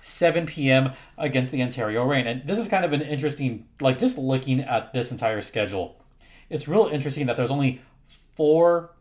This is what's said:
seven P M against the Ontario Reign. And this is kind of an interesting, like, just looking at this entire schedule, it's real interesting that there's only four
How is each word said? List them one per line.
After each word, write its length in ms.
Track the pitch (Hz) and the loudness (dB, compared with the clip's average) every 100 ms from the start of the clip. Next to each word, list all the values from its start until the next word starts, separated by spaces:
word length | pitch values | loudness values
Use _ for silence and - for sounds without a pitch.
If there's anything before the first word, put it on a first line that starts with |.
seven 460 | - - 170 165 160 | -10 0 2 2 -4
P 240 | 156 139 | -2 4
M 220 | 131 131 - - - | 4 4 -4 -20 -6
against 320 | 151 135 127 | -2 0 -2
the 120 | 131 | -2
Ontario 400 | 123 127 110 110 | -4 -2 -2 0
Reign. 240 | 127 143 117 | 0 0 0
And 180 | 123 139 | -4 -4
this 140 | 202 | -4
is 80 | 214 | 0
kind 160 | 196 | 0
of 80 | 175 | 0
an 100 | 147 | -2
interesting, 640 | 151 147 147 139 135 110 - _ | -2 -2 -2 -2 -4 -4 -12 _
like, 180 | 135 127 | 0 2
just 200 | 254 254 | 0 0
looking 420 | 131 131 131 131 | -2 -2 0 -2
at 320 | - 117 - | 0 -2 -2
this 220 | 131 117 | -6 -4
entire 260 | 117 117 107 | -4 -2 -2
schedule, 560 | - 117 101 95 85 - _ _ _ - - | -6 -4 -4 -4 -6 -10 _ _ _ -20 -8
it's 180 | 151 139 | -8 -2
real 200 | 185 202 | 2 2
interesting 380 | 147 139 135 135 | 0 -4 -4 -2
that 100 | 120 | 0
there's 120 | 123 | 0
only 320 | 139 135 123 - _ _ - _ - | 0 0 -2 -14 _ _ -20 _ 0
four 560 | 151 156 170 170 165 _ | 4 6 6 4 -2 _